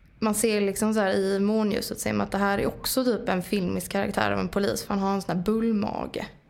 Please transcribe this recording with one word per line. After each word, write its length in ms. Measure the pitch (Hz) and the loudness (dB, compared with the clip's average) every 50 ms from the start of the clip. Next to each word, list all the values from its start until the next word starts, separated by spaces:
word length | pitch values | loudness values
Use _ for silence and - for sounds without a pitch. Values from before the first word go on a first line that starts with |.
| - - - - | -20 -16 -8 -2
man 160 | 220 214 208 | 0 0 0
ser, 260 | - - 226 208 208 | 2 2 2 2 2
liksom, 340 | 202 196 190 - 214 220 220 | 2 0 0 0 0 2 2
så 60 | 220 | 2
här 120 | 202 190 | 2 2
i 260 | 202 202 190 190 196 196 | 2 2 2 2 2 2
månljuset 640 | 202 208 214 220 214 208 - - - - - - | 2 2 2 2 2 2 0 0 -2 -4 -6 -4
ser 120 | - 214 | -2 -2
man 80 | 214 208 | 0 0
att 100 | 202 202 | -2 0
det 80 | - 196 | 0 0
här 200 | 202 202 202 208 | 2 2 2 2
är 80 | - | 0
också 380 | 233 - - - - - 262 254 | -2 -4 -4 -6 -2 0 0 2
typ 240 | 254 220 - - 196 | 2 0 0 0 0
en 140 | 190 185 | -2 -2
filmisk 500 | 175 - 214 202 180 185 190 185 175 - | 0 0 0 0 0 0 -2 -4 -4 -4
karaktär 400 | - 196 202 208 196 - 214 - | -2 -2 -2 0 0 0 2 2
av 80 | 202 196 | 2 0
en 80 | 185 185 | -2 0
polis, 360 | - 202 202 202 208 196 - | 0 0 0 0 0 -2 -4
för 100 | - 208 | -4 -2
han 80 | 196 | 0
har 120 | 190 196 196 | 0 0 0
en 80 | 196 | 0
sån 140 | 185 - 165 | -2 -2 -2
här 80 | 185 175 | -2 0
bullmage 840 | 214 220 226 226 233 220 202 196 - - - 64 - - - - - - - _ | 0 0 2 2 2 2 0 0 -2 -4 -4 -6 -6 -6 -8 -8 -8 -12 -20 _